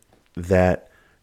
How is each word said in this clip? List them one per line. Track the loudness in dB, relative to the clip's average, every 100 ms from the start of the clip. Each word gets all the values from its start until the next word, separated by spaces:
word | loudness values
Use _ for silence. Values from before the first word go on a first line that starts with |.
| _ _ _ -14
that | -2 2 2 -2 -8 _ _ _